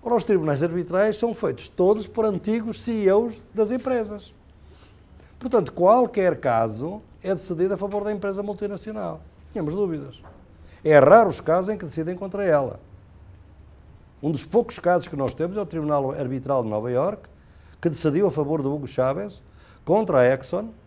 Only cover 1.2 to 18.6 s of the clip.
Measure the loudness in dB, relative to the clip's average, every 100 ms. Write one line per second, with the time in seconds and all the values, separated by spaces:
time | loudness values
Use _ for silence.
1.2 | -4 -2 -4 -6 -12 0 2 2 -2 -2
2.2 | -2 -2 -2 -4 -4 -10 -6 0 4 4
3.2 | 2 -6 -14 -2 -2 -2 -2 -4 -4 -10
4.2 | -18 -20 _ -20 -20 -20 -20 -20 -20 -20
5.2 | -20 -12 0 0 0 2 6 6 4 2
6.2 | 0 0 0 2 0 -4 -10 -10 -16 -14
7.2 | -6 -6 -4 -2 -2 -2 -4 -6 -4 -6
8.2 | -6 -6 -8 -8 -8 -8 -12 -10 -8 -10
9.2 | -16 -20 -14 -6 -6 -2 -4 -4 -10 -18
10.2 | -20 -20 -20 -20 -20 -6 6 8 10 10
11.2 | 8 0 0 0 0 -6 -8 -8 -6 -6
12.2 | -8 -4 2 2 2 -8 -18 -20 -20 -20
13.2 | -20 -20 -20 -20 -20 -20 -20 -20 -20 -8
14.2 | -4 -4 0 0 0 -2 0 0 0 -4
15.2 | -4 -2 -6 -4 -6 -6 -2 0 0 -4
16.2 | -6 -6 -2 -2 0 -4 -2 0 -2 -4
17.2 | -14 -20 -20 -20 -20 -6 -4 0 0 2
18.2 | 0 0 -2 -2